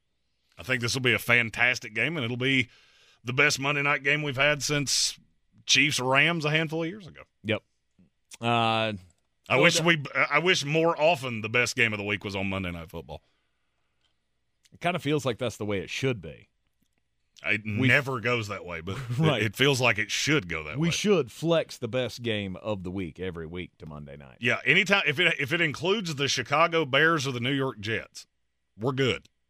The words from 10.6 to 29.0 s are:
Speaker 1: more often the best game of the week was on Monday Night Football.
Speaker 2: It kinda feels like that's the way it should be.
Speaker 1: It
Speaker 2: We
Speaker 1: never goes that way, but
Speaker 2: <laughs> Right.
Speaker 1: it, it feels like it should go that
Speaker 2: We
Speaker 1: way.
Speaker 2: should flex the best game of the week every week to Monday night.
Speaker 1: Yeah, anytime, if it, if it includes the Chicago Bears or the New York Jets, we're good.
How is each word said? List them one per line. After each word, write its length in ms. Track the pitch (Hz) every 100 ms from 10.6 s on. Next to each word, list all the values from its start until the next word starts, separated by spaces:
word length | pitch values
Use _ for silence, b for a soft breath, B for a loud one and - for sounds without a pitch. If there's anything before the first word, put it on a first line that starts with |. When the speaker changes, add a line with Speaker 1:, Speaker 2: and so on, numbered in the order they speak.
Speaker 1:
more 360 | 139 160 165 156
often 400 | 151 165 127 110
the 80 | 110
best 260 | 123 120 -
game 160 | 117
of 40 | 107
the 60 |
week 180 | 101 104
was 120 | 104 98
on 120 | 98
Monday 220 | 95 92
Night 180 | 85 82
Football. 320 | 87 67 73 - _ _ _ _ _ _ _ _ _ _ _ _ _ _
Speaker 2:
It 80 | -
kinda 180 | 170 180
feels 260 | 139 151
like 140 | 131 110
that's 180 | 120 -
the 80 |
way 140 | 104 98
it 100 | 80
should 300 | - 131 117
be. 280 | 80 58 _ _ _ _ _ _ _ _ _ -
Speaker 1:
It 160 | 78 107
Speaker 2:
We 220 | 107 104 131
Speaker 1:
never 320 | 135 131 127
goes 300 | 117 120 104
that 160 | 95
way, 160 | 87 85
but 160 | 85 113 120
Speaker 2:
<laughs> 100 | 123
Right. 240 | 156 120
Speaker 1:
it, 40 | 107
it 100 | -
feels 240 | 139 127
like 160 | 123 107
it 120 | 104
should 380 | - 139 151 90
go 160 | 80
that 120 | 76 127
Speaker 2:
We 120 | 165
Speaker 1:
way. 40 |
Speaker 2:
should 380 | - 202 185 117
flex 480 | - 160 160 - -
the 80 | 117
best 360 | 127 120 -
game 340 | 117 107 98 92
of 260 | 110 101
the 80 | 90
week 300 | 95 85 78
every 260 | 92 85 80
week 320 | 87 85 _
to 80 | 80
Monday 300 | 76 71 71
night. 220 | 67 60
Speaker 1:
Yeah, 180 | 120 110 120
anytime, 360 | 170 190 202 151
if 140 | 139
it, 160 | 170 147
if 140 | 131
it 80 | 170
includes 560 | 160 123 175 220 170 139
the 100 | 139
Chicago 580 | - 113 147 170 165
Bears 440 | 143 135 160 165 131
or 40 |
the 60 | 123
New 140 | 120
York 260 | 139 135 110
Jets, 480 | 101 104 - - - _ _ _ _ -
we're 140 | 117
good. 360 | 131